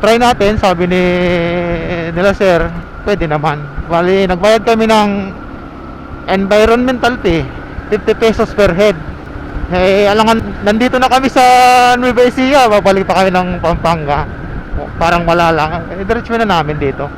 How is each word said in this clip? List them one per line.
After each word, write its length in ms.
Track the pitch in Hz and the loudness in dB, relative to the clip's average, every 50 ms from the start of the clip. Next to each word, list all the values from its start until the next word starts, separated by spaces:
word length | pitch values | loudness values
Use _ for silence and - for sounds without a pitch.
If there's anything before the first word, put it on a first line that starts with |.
| - | 2
try 160 | 208 226 233 | 2 2 4
natin, 400 | 247 240 254 - 202 202 214 214 | 4 2 2 2 0 0 0 2
sabi 240 | - 196 180 170 180 | 0 0 0 0 -2
ni, 200 | 175 180 185 180 180 180 180 180 180 175 175 170 170 170 180 175 175 170 170 165 165 180 170 165 165 | 0 0 0 0 0 0 0 0 0 0 0 -2 -2 -2 -4 -4 -4 -4 -4 -4 -6 -6 -6 -6 -6
nila 240 | 165 170 180 202 196 | -4 0 0 0 2
sir, 320 | - 208 190 175 165 165 170 170 170 - - - - - - | 2 2 2 2 2 0 -2 -4 -8 -12 -12 -14 -10 -4 -4
pwede 160 | 208 175 170 | -2 -2 -2
naman. 320 | 160 151 151 143 156 147 147 147 143 139 - - 156 | -2 -2 -2 -2 -2 -4 -4 -8 -10 -10 -10 -6 -2
Bali, 400 | 170 170 175 180 190 196 196 185 | -2 0 2 2 2 2 2 0
nagbayad 400 | 185 175 185 208 220 226 202 233 | 0 0 2 2 2 2 2 0
kami 160 | 226 220 220 | 0 2 2
ng 260 | 220 220 214 208 208 202 202 196 196 - - - - - - - - - - - - - - - - - - - - | 2 4 2 2 2 0 -4 -6 -8 -10 -14 -14 -14 -14 -14 -16 -16 -16 -16 -16 -16 -16 -16 -14 -14 -14 -14 -6 -2
environmental 880 | 180 190 196 190 208 214 214 220 226 240 247 254 262 240 247 240 254 240 - | -2 -2 0 2 4 4 4 4 4 2 2 0 -2 0 0 -2 -2 0 -2
fee, 240 | 202 170 160 143 123 - - - - - - - - | 0 0 0 -2 -4 -8 -12 -14 -12 -12 -12 -6 -4
fifty 260 | 208 208 - - 220 - | -4 -4 0 -2 -2 2
pesos 320 | 233 226 214 - 226 - | 2 0 2 0 -2 -4
per 240 | - - 202 190 170 | 0 2 2 2 4
head. 240 | 170 208 214 190 156 151 - - - - - - - - - - - - 147 | 2 2 2 2 0 -6 -12 -14 -14 -14 -14 -14 -14 -12 -10 -8 -8 -6 -4
Eh, 400 | 175 180 185 185 190 202 208 202 | -2 0 2 2 4 4 2 2
alangan, 320 | 202 214 220 220 226 226 214 202 196 - - 202 | 4 2 2 2 2 0 0 -6 -8 -4 -2 0
nandito 320 | 208 220 240 254 254 254 | 2 2 2 0 2 2
na 80 | 262 254 | 2 2
kami 240 | 247 262 262 262 | 2 2 0 2
sa 80 | - 277 254 247 254 247 254 247 247 247 247 247 247 | 2 4 4 6 6 6 6 6 6 6 4 4 2
Nueva 240 | 247 247 254 240 226 247 247 | 2 2 0 2 4 2 2
Ecija, 400 | - - 262 262 277 285 254 233 | 2 0 0 2 4 4 4 4
babalik 400 | 208 208 175 196 190 196 190 170 | 4 4 4 2 2 2 0 0
pa 160 | 185 175 190 | 0 2 2
kami 80 | 190 | 2
ng 320 | 180 185 180 180 180 175 - | 2 0 -2 -2 -4 -2 -2
Pampanga. 640 | 160 175 180 - 165 170 165 151 143 147 143 151 123 - - - - - - - - - | -2 -2 0 0 0 -2 0 -2 -2 -2 -2 -4 -6 -10 -12 -12 -10 -10 -10 -10 -6 -6
O, 160 | - 147 - - - | -6 -6 -6 -6 -2
parang 240 | 170 165 175 170 170 | -2 0 0 0 0
wala 320 | 170 165 175 170 165 165 | 2 2 2 2 2 2
lang. 320 | 156 151 156 165 170 - - 170 | 2 0 -2 -4 -6 -8 -8 -10
Eh, 80 | 185 196 | -10 -4
diretso 320 | 190 226 233 226 - 226 | -4 -4 -4 -2 -4 -2
na 80 | 226 233 | -2 0
namin 320 | 208 190 165 151 147 151 | 0 0 0 0 -2 -4
dito. 320 | 143 143 139 127 - 139 143 - | -2 -2 -4 -4 -4 -8 -10 -10